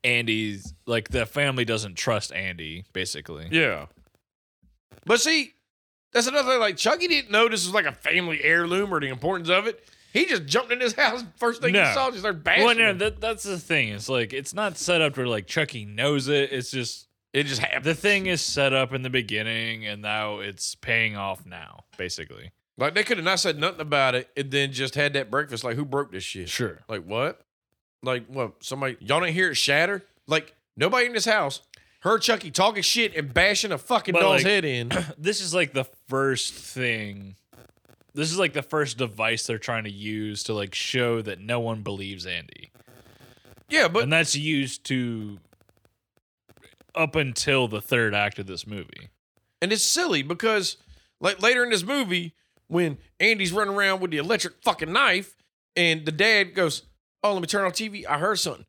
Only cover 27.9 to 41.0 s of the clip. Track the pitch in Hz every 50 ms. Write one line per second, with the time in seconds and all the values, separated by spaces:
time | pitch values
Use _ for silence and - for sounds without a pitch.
27.9 | _ _ - 131 127 123 113 117 131 135 123 104 - _ - - 131 135 139 131
28.9 | 120 - - 104 139 160 180 170 160 175 190 175 143 131 - 139 139 151 165 185
29.9 | 202 190 - _ _ _ _ - 156 160 156 - _ _ _ _ _ - 135 185
30.9 | 226 247 240 240 240 220 - 233 214 214 170 139 - - _ _ - - _ _
31.9 | _ _ - 180 220 214 - - 226 220 - 165 131 - 185 214 220 202 165 -
32.9 | - 233 226 208 - 160 147 139 120 170 180 202 208 196 - 208 170 135 - -
33.9 | 247 214 - - 175 170 190 190 - 135 139 190 208 196 165 151 127 123 117 120
34.9 | - 180 170 151 151 - 151 185 208 202 196 175 165 180 170 139 131 139 127 -
35.9 | - - _ - 131 135 135 135 131 127 - - - - - - - 127 127 120
36.9 | 113 110 107 104 101 101 98 98 98 _ _ _ - - 123 - _ _ _ _
37.9 | - _ _ _ _ 135 156 160 165 190 190 160 - 147 135 - - 151 147 131
38.9 | 113 113 127 113 104 107 110 113 117 113 - - 117 110 - - 117 113 107 104
39.9 | 101 101 104 107 107 107 107 107 104 101 - - 113 104 101 95 - - - -
40.9 | - 127